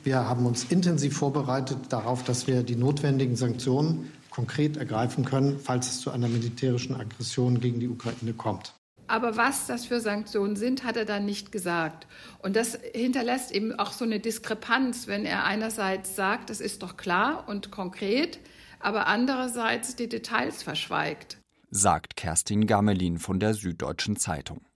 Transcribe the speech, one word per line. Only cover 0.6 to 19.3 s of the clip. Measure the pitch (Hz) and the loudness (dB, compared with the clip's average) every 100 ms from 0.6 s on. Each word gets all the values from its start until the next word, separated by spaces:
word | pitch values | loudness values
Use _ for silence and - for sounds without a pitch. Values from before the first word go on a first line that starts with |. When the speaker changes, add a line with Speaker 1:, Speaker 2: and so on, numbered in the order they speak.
| - | 2
Speaker 1:
intensiv | 170 175 156 143 - | 4 4 4 2 2
vorbereitet | 143 143 135 131 127 127 - | 2 2 0 0 0 -4 -2
darauf, | 120 110 123 - | -2 0 -2 0
dass | 123 - | -2 2
wir | 127 | 2
die | 123 117 | 2 2
notwendigen | 127 147 147 135 131 117 | 2 4 2 4 2 2
Sanktionen | 123 110 135 131 156 165 - - - | 0 0 2 2 4 0 -4 -14 -12
konkret | - 117 147 151 147 | -6 -4 0 0 0
ergreifen | 123 110 123 127 | -2 0 0 0
können, | 123 135 139 139 | 0 4 2 2
falls | - 127 123 | -2 -2 -2
es | - | -4
zu | - | -4
einer | 127 120 | -2 0
militärischen | 117 117 - 131 123 - - | 0 -2 0 0 0 -2 -6
Aggression | 107 - 110 - 123 123 | -6 -8 -6 0 2 4
gegen | 123 120 | 2 0
die | 123 | -2
Ukraine | 113 117 113 113 | -4 -6 -4 -6
kommt. | 113 113 92 - - _ _ - | -4 -4 -4 -8 -18 _ _ -2
Speaker 2:
Aber | 226 240 220 | 0 0 2
was | 240 277 - | 2 2 -2
das | 247 240 | -6 -2
für | 240 | -2
Sanktionen | 220 208 214 208 202 202 | 0 -2 -2 0 0 0
sind, | 233 262 254 | 0 0 -2
hat | 226 | -2
er | |
dann | 214 202 202 | -2 -2 -2
nicht | 202 - | -4 -6
gesagt. | 208 180 170 160 156 - - - - | -6 -2 0 -2 -4 -20 -20 -20 -8
Und | 190 202 | 0 2
das | 240 - - | 2 -4 -8
hinterlässt | 226 254 262 233 254 254 | -2 0 2 0 -2 0
eben | 202 220 - | -2 -2 -2
auch | 208 | -4
so | - 233 | -2 -2
eine | 214 | 0
Diskrepanz, | 226 220 - 220 - 240 262 233 - | -2 -4 -4 -6 2 2 2 -2 -4
wenn | 202 208 | -4 0
er | 190 | 0
einerseits | - 208 220 220 190 190 190 - | 0 0 -2 -2 -2 -2 -4 -2
sagt, | 190 233 - | 0 0 -4
"Es | 220 | -6
ist | 208 - | -6 -6
doch | 185 - | -10 -8
klar | 196 180 233 311 - | 0 2 2 0 -4
und | 208 202 | -8 -8
konkret", | - 180 185 196 240 339 - - - - - | -8 -8 -4 0 2 0 -4 -20 -20 -20 -6
aber | - 208 165 | -2 0 2
andererseits | 208 254 | 4 2